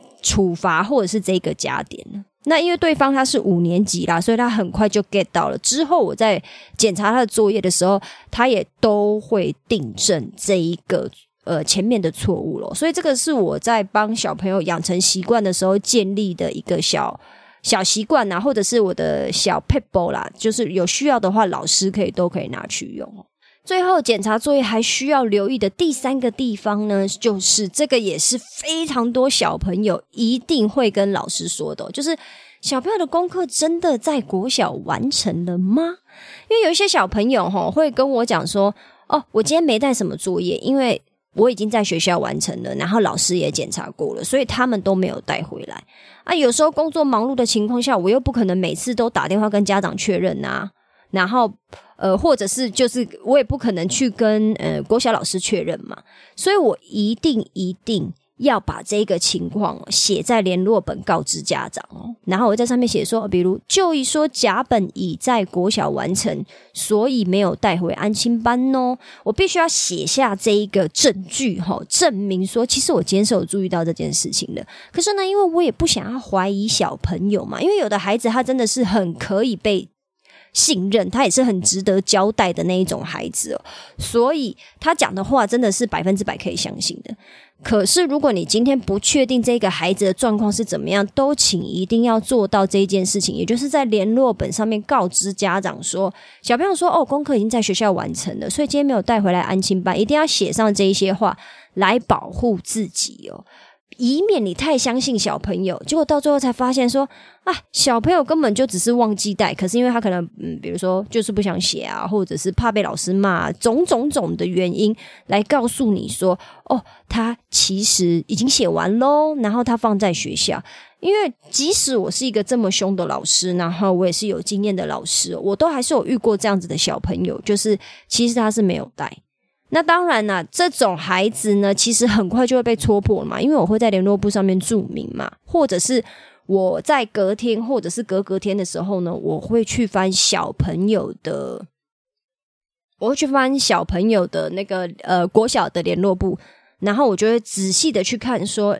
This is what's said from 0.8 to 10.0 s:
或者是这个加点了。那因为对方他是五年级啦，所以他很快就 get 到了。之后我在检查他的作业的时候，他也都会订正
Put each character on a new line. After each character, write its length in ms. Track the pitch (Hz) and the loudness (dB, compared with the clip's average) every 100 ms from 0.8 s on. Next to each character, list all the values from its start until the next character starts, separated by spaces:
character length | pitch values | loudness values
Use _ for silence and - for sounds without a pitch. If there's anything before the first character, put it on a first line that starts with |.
或 180 | 202 269 | 2 0
者 60 | 190 | 0
是 140 | 214 | -2
这 180 | 190 185 | 0 0
个 140 | - | -2
加 280 | - - 135 | -4 -4 -6
点 220 | - - - | -8 -14 -14
了。 100 | 202 202 _ - | -14 -16 _ 0
那 140 | 269 | 2
因 100 | 339 | 2
为 60 | 349 | 2
对 180 | 330 | 2
方 200 | 277 277 | 2 2
他 100 | 269 | 2
是 160 | 262 277 | 2 0
五 220 | - 175 | 2 2
年 220 | 170 175 202 | 2 2 0
级 200 | 175 170 | -2 0
啦， 140 | 170 | 0
所 140 | 180 | 2
以 20 | 226 | 2
他 140 | 240 | 2
很 200 | 220 180 | 0 -2
快 200 | - 214 | 0 2
就 120 | 208 | 0
get 220 | 196 202 180 | 0 -2 0
到 160 | 175 151 | 0 -2
了。 100 | 135 | -2
之 260 | - 262 294 | -4 -2 2
后 180 | 339 | 2
我 100 | 190 | 2
在 280 | - 220 190 - - - - | 2 0 0 -4 -18 -14 0
检 180 | 220 | 0
查 180 | 180 208 | 2 2
他 60 | 240 | 2
的 60 | 226 | 2
作 240 | - 214 | 2 2
业 120 | 214 | 2
的 100 | 185 | 0
时 140 | 180 185 | 2 2
候， 160 | 196 - - - | 2 -2 -16 -10
他 200 | - 254 | 0 2
也 160 | 220 - _ | 2 -2 _
都 360 | 226 208 208 214 | 2 4 2 0
会 340 | - 214 175 - - | 0 0 0 -4 -2
订 240 | 220 123 | -2 -2
正 340 | 95 | -2